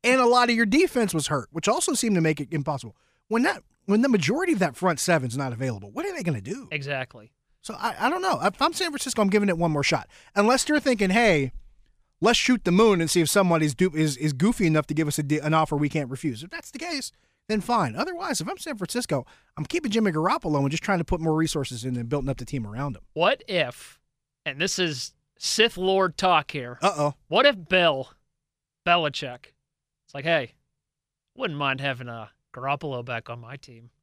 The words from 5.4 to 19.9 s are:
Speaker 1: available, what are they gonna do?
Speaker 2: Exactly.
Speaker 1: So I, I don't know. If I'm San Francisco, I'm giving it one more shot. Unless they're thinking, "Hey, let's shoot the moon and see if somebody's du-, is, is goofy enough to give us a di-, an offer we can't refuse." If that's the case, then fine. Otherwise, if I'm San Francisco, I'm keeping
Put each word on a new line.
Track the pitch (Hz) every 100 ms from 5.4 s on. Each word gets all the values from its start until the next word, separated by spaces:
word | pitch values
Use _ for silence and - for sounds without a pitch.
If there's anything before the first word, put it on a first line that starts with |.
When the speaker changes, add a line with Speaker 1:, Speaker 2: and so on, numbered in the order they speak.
| 135
Speaker 1:
available, | 117 131 101 101
what | 117 392
are | 349
they |
gonna | 175 120
do? | 98 233 247
Speaker 2:
Exactly. | 151 139 135 127 117 110 _ _ _
Speaker 1:
So | - 202
I, | 226 -
I | 240
don't | 359
know. | 370 262
If | - -
I'm | 302
San | 330 349
Francisco, | 285 269 226
I'm | 202
giving | 208 202
it | 165
one | 170
more | 151
shot. | 139 160 - - - -
Unless | 208 254 -
they're | 302
thinking, | 277 233 190
"Hey, | 208 226 156 135 - - _ _ _ _ _
let's | 202 233
shoot | - 247
the | 180
moon | 175 226 185
and | 165
see | 180
if | 156
somebody's | 202 185 165 151 131
du-, | 185 156
is, | 156 135
is | 151
goofy | 131 190 240 180
enough | 156 147
to |
give | 151 151
us | 151
a |
di-, | 143 151
an | 151 160
offer | 156 143
we | 143
can't | 160 131
refuse." | 135 156 110
If | 170
that's | 330 -
the | 254
case, | 339 294 - _ _ _ -
then | 214
fine. | - 240 165 214
Otherwise, | 311 339 370 233
if | 185
I'm | 381
San | 330 233
Francisco, | 180 240 - 139 - - _ -
I'm | 151
keeping | 339 294